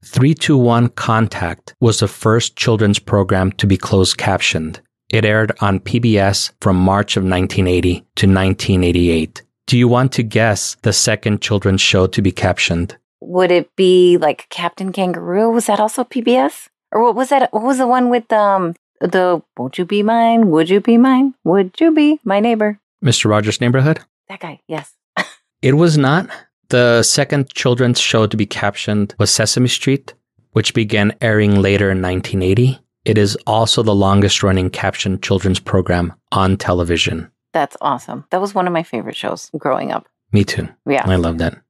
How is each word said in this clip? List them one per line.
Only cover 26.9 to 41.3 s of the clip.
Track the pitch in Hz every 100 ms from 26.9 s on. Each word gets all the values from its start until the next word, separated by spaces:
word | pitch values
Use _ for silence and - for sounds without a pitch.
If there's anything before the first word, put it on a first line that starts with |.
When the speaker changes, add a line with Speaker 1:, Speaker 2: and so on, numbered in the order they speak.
| 117
Speaker 1:
second | - - 139 143 135
children's | - 135 123 127 120
show | - 113 107
to | 110
be | 101
captioned | - 104 - - 104 101 -
was | 104
Sesame | - 110 - 123
Street, | - - 135 - - _ _ _
which | - 110
began | - 110 107 101 -
airing | 117 107 104 101
later | 98 101 98
in | 95
nineteen | 92 92 - 98
eighty. | 92 101 127 131 _ _
It | - 107
is | 101 - -
also | 107 113 -
the | 110 98
longest | 98 101 98 -
running | 101 95 92
captioned | - 98 - - 92
children's | - 98 95 92
program | - 95 90 87 87 - _
on | 98 95 95
television. | - 90 85 82 - 82 85 _ _
Speaker 2:
That's | 165 170 -
awesome. | - 135 - - -
That | 185
was | 196 196
one | 180
of |
my | 170
favorite | 160 120 104 110
shows | - - - 151
growing | - 131 143
up. | 113 - _ _
Speaker 1:
Me | 101 98
too. | - 85 - -
Speaker 2:
Yeah. | 135 95
Speaker 1:
I | 92
love | 82